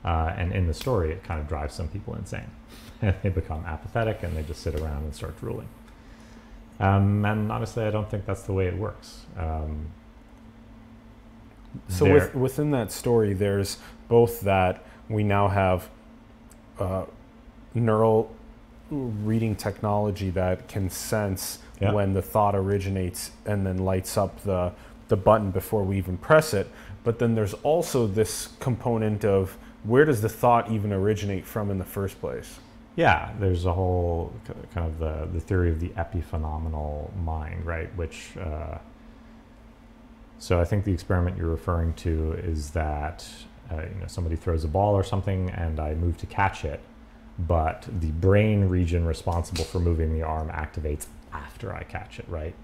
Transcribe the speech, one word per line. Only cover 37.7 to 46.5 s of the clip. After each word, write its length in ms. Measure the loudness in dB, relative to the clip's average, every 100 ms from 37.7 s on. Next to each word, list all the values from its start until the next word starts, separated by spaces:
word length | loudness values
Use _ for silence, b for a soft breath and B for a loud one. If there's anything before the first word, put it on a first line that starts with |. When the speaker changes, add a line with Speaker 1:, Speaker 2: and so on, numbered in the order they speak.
| -6 -6 -6
Speaker 1:
Which, 400 | -8 -8 -16 -10
uh, 400 | -8 -6 -8 -10 -14 -20 B B B B B -20 -20 -20 -20 -20 -20 -20 -20 -18
so 220 | 0 2
I 40 | 4
think 180 | 2 2
the 60 |
experiment 440 | -2 2 2 2 0
you're 120 | -2
referring 440 | -2 0 0 0 0
to 380 | -2 0 0
is 380 | -2 -4 -4 -4
that, 540 | -4 -2 -2 -6 -8 -14 -18 -20 -20 -10
uh, 60 | -8
you 240 | -8 -8
know, 60 | -8
somebody 280 | -4 -4 -2
throws 280 | 0 0
a 40 | 2
ball 260 | 2 4
or 100 | 4
something 460 | 2 0 0 0 -2
and 280 | -2 -4 -2
I 160 | -4 0
move 220 | 0 -2
to 60 | -6
catch 360 | 0 0